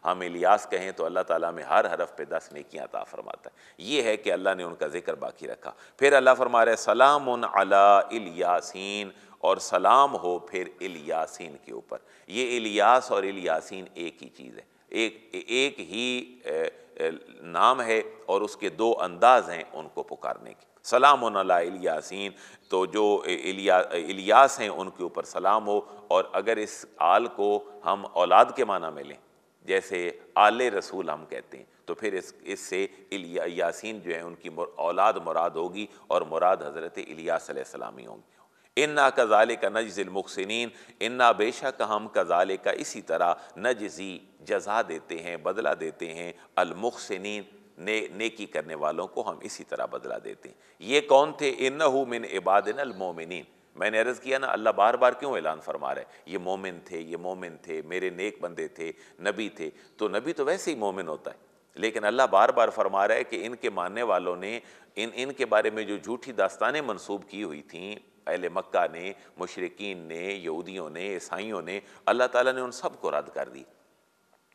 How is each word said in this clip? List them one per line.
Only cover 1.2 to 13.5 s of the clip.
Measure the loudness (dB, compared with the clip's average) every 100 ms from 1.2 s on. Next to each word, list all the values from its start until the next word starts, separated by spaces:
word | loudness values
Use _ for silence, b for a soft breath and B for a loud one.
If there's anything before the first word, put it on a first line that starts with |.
ताला | 0 0 -2
में | -4
हर | 0 2 2
हरफ | -2 -4 -6
पे |
दस | -6 -8 -8
नेकियां | -18 -16 -14 -10
अता | -10
फरमाता | -10 -14 -14 -14 -18
है। | _ -20 -14 -4
ये | 0
है | 2 0
कि | 0
अल्लाह | 0 0
ने | 0
उनका | -4 -6 -4
जिक्र | -4 -6
बाकी | -6 -8 -10 -12
रखा। | -12 -14 -16 B 2
फिर | 6
अल्लाह | 8 8
फरमा | 6 6 6
रहे, | 6 4
"सलामुन | 2 6 8 6 2 -2
अला | 0 2 6 8 10 8 6
इलियासीन", | -4 -6 -2 0 0 -2 -10 -6 -6 -8 -14 B B
और | 2 2
सलाम | 2 2 6 6 6
हो | 2 -2 -4 -4
फिर | -6 -8 -8
इलियासीन | -10 -10 -6 -4 -4 -8 -14 -16 -16
के |
ऊपर। | -16 -12 -14 _ b b
ये | -4 -2 -2
इलियास | -2 4 6 6 4
और | -2
इलियासीन | -2 -4 -2